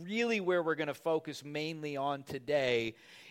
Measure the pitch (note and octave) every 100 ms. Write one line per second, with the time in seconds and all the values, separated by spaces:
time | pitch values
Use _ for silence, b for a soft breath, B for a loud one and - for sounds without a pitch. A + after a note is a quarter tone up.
0 | F3 A3 A#3 A3 F3+ F3+ D#3+ D3+ D3 C3
1 | E3 D#3+ D#3 C3+ C#3+ D3+ D#3 D#3+ D3+ C#3+
2 | C#3 C#3 C3+ C#3 B2 D3 C3 A#2+ A2+ -
3 | B B B